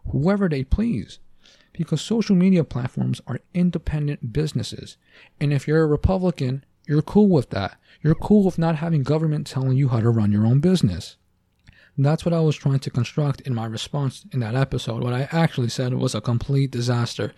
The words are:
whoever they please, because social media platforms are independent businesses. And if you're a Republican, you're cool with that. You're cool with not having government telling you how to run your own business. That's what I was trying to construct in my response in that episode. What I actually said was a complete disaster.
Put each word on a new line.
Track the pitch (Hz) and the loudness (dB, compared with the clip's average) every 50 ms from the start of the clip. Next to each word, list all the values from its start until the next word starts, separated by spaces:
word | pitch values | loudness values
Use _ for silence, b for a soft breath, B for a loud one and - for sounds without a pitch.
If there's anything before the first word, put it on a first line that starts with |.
| - - | -8 -6
whoever | - 131 147 185 208 196 202 170 | -2 0 0 2 2 2 0 0
they | 151 135 131 | -2 -2 -2
please, | - - 202 220 233 180 104 - - - - - - - b b b b b b b | -2 0 0 0 -2 -2 -4 -6 -10 -14 -20 -20 -20 -20 b b b b b b b
because | b - 165 - 165 151 | b -6 -4 -2 -4 -4
social | - - 220 233 202 - 196 | -2 -2 -2 0 2 4 4
media | 175 180 190 185 170 143 | 4 6 6 4 4 2
platforms | - - 120 127 123 - 135 127 127 131 - - - | 0 -2 -6 -6 -6 -4 -4 -2 -2 -2 -4 -6 -10
are | 123 - _ _ - | -10 -10 _ _ -2
independent | 175 180 180 165 165 - - 156 151 147 143 147 - - 113 | 0 0 0 0 -2 -4 -4 -4 -2 -2 -4 -4 -6 -6 -6
businesses. | 104 147 156 147 - 123 107 - 104 - - - - _ B B B B B B B - | -4 -2 -2 -2 -2 -4 -6 -6 -10 -14 -16 -18 -20 _ B B B B B B B -4
And | 147 143 | -2 0
if | 147 135 - 147 | 0 0 0 2
you're | 151 160 | 2 2
a | 160 | 4
Republican, | 151 147 143 - - 190 185 180 180 165 - 135 127 131 139 - _ _ _ _ - | 2 2 2 2 2 2 2 0 -2 -2 -2 -4 -4 -4 -6 -10 _ _ _ _ -2
you're | 143 151 | 0 0
cool | - - - 208 214 196 | 0 2 4 4 6 6
with | 175 139 - - | 4 2 2 0
that. | - 98 98 - - _ b b b b | -4 -4 -4 -6 -8 _ b b b b
You're | b 151 165 | b 0 0
cool | - - - 208 214 190 | 2 2 4 4 6 4
with | 185 - 170 | 4 0 0
not | 165 165 165 | 0 0 0
having | 143 165 165 165 143 | -2 -2 0 0 0
government | 127 139 151 160 160 156 147 151 147 | 0 0 0 0 0 0 -2 -2 -4
telling | - - 131 131 131 127 | -6 -6 -2 0 0 2
you | 135 143 123 | 2 2 2
how | 127 113 | 2 2
to | 107 120 | 2 4
run | 117 113 104 101 | 4 4 4 2
your | 104 104 110 | 4 4 4
own | 113 127 143 | 4 4 4
business. | 147 185 185 - - 101 87 - - - - _ _ _ _ _ _ _ _ _ _ b b b b b b 143 | 4 4 2 4 2 2 0 -2 -8 -14 -18 _ _ _ _ _ _ _ _ _ _ b b b b b b 0
That's | 135 143 160 - - | 2 2 2 0 0
what | 175 | -2
I | 170 165 | 0 2
was | 160 156 139 | 2 0 0
trying | - - 139 139 135 | 0 -2 0 0 0
to | - 139 | -2 -4
construct | - 127 117 - - 156 147 139 131 - | -4 -4 -4 -2 -2 -2 -2 -2 -2 -6
in | - 139 120 | -6 -6 -6
my | 113 113 | -6 -6
response | 113 110 110 - - - 147 139 127 - - - - | -6 -8 -10 -10 -8 -6 -4 -4 -4 -6 -8 -14 -8
in | - 127 | -6 -6
that | 113 104 120 | -4 -2 -2
episode. | 131 135 - 135 123 - 120 113 117 | -2 -2 -2 -4 -6 -6 -6 -6 -4
What | 123 123 | -4 -4
I | 123 127 139 - | -2 -4 -4 -2
actually | 165 165 165 156 - 135 120 113 | 0 2 2 2 0 0 -4 -2
said | - - 127 127 | -2 -4 -4 -2
was | 127 127 127 131 - | -2 -2 -2 -2 -4
a | 104 | -4
complete | - 123 117 117 - - 139 139 139 127 | -2 -2 -2 -2 0 0 0 0 0 0
disaster. | 123 117 120 123 120 120 117 - - - 104 - - | -2 -4 -2 -2 0 0 -2 -2 -4 -6 -8 -8 -8